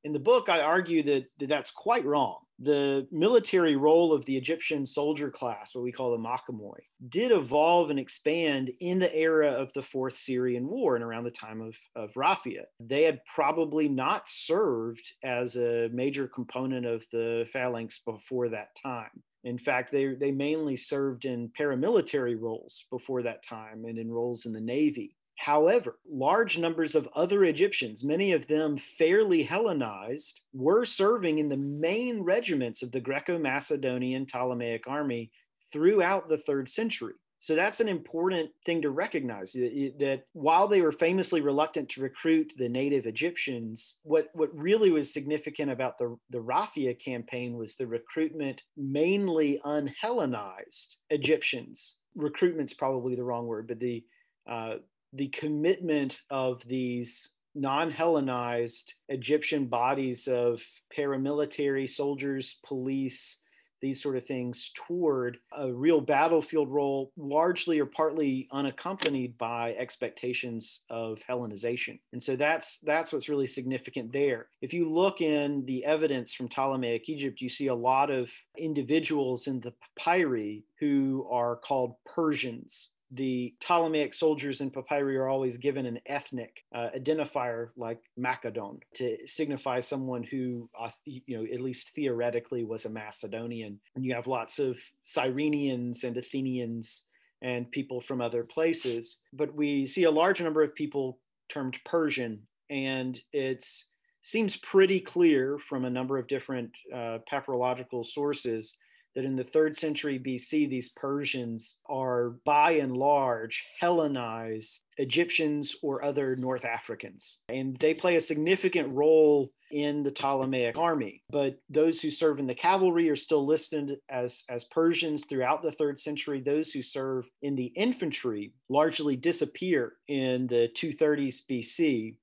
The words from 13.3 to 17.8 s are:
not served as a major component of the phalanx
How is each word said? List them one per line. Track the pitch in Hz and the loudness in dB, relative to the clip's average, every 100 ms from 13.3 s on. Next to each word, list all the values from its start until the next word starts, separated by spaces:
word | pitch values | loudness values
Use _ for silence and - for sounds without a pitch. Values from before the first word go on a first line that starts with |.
| - 143 160 160 151 147 | 0 2 2 0 2 2
not | 131 135 202 - | 2 0 -2 -4
served | - - 175 202 117 113 113 - _ | -8 -2 2 2 0 -4 -8 -16 _
as | 131 123 123 123 | -4 -2 -2 0
a | 120 117 117 | 0 2 0
major | 120 135 139 131 | 0 -2 -2 -6
component | - 117 127 131 127 120 | -6 -8 -6 -4 -2 -2
of | 113 - | -4 -4
the | 117 113 117 117 | -2 0 -2 -2
phalanx | 135 127 117 | -2 -2 -2